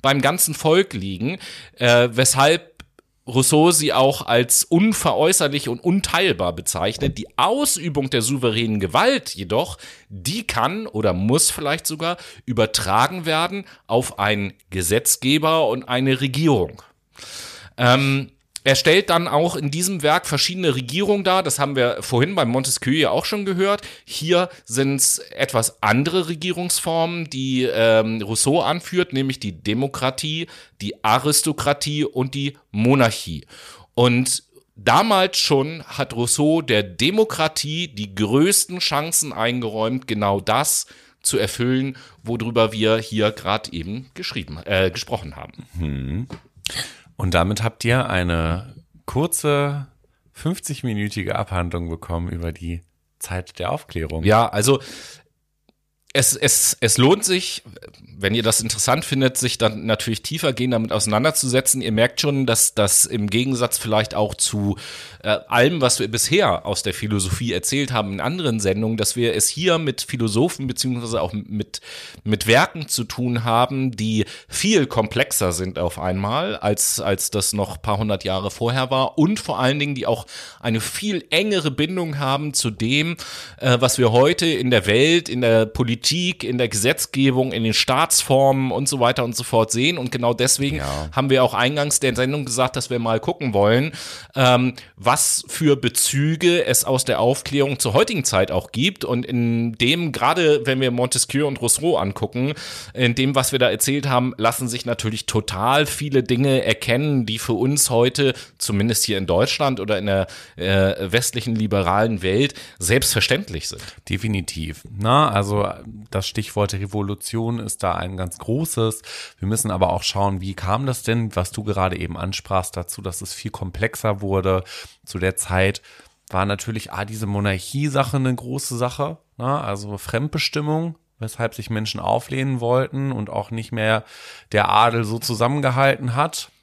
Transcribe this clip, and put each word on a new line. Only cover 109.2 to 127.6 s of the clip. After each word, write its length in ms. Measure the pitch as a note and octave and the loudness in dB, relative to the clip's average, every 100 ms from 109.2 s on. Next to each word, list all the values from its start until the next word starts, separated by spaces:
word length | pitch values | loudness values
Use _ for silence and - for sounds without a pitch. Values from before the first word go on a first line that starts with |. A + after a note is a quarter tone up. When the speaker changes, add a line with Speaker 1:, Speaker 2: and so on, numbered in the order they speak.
| F#2 | 2
Speaker 1:
Deutschland 520 | F2 B2 - C#3+ C3 | 2 2 0 0 -2
oder 200 | G2+ G#2 | -2 -2
in 80 | G2+ | 0
der, 200 | G2 F#2 - - - | 0 0 -6 -20 -6
äh, 560 | F2+ G2 F#2+ - F#2+ | 0 4 4 2 0
westlichen 420 | A2+ A#2+ A#2+ A#2 | 0 0 -4 -2
liberalen 680 | A2+ G#2+ G2 F2 G2 A2+ G#2+ | -2 0 2 2 2 2 0
Welt, 320 | F#2 G2+ C#3+ - - - | 0 2 0 -2 -20 -8
selbstverständlich 880 | F2 A#2+ - A2+ - B2+ G3+ E2 - | 0 2 2 0 2 0 -2 -8 -8
sind. 140 | - - - - | -12 -16 -18 -6
Speaker 2:
Definitiv. 760 | F#2+ A2 G2+ E2 - D#2+ D2+ - | -4 -2 -2 -4 -8 -8 -10 -14
Na, 400 | G#2 G#2+ C3+ D3+ | -4 2 4 4
also 380 | G2+ G2+ G#2 G2 F2+ A2+ A2 G#2+ | 2 0 0 -2 -4 -14 -18 -6
das 160 | G2 - | -4 -4
Stichwort 460 | - G#2 - G2+ | -6 -4 -2 -2
Revolution 840 | G2 G2 G#2 G2+ G2+ - A2+ A2+ A#2 | -2 -4 -4 -4 -6 -6 -4 -4 -4
ist 240 | G#2+ - | -6 -4
da 120 | F#2+ F2 | -2 -2
ein 200 | F2 F#2 | -4 -6
ganz 220 | F2+ - | -8 -8
großes. 640 | - B2 D#3+ - A2+ - - - - _ | -4 -2 -2 0 -2 -2 -12 -16 -16 _
Wir 80 | F#2 | -2
müssen 240 | A2 A2 | -2 -2
aber 220 | F#2 F#2 | 2 2
auch 100 | F2 | 2
schauen, 380 | - G2 G2+ G2 | -2 0 0 0
wie 140 | F#2+ | -6
kam 320 | F#2+ F#2+ G#2+ C3+ | -8 -2 -2 -2
das 160 | B2 | -4
denn, 340 | - A2+ A2 F2+ | 0 0 0 -2
was 140 | F#2 | -2
du 140 | - | -4
gerade 340 | G#2 G2 F#2 F2 | -4 0 0 -2
eben 180 | E2 D#2+ | -6 -6
ansprachst, 600 | F2 F#2 - F#2+ F2+ - | -6 -6 -2 -2 -2 -8
dazu, 240 | E2+ - | -8 -8
dass 180 | F#2+ E2+ | -8 -8
es 140 | - | -12
viel 160 | - A2 | -10 -10
komplexer 720 | - F#2+ - A2 - A2 G2 | -8 -8 -4 -6 -2 -4 -2
wurde. 420 | G2 F#2+ F#2 F#2 F2+ - - _ | 0 0 2 0 -2 -16 -18 _
Zu 140 | - F#2 | -12 -2
der 180 | F#2 - | -2 -2
Zeit 460 | - F#2 F#2+ G2+ - - - _ _ | -2 2 2 0 -12 -20 -20 _ _
war 160 | F#2 G2 | -2 -2
natürlich, 460 | G2+ - A2 - | -2 -4 -8 -8
ah, 120 | F#2 | -8
diese 220 | G#2 A2 G#2+ | -8 -6 -4
Monarchie-Sache 880 | G2+ G#2 F#2+ | 0 0 -2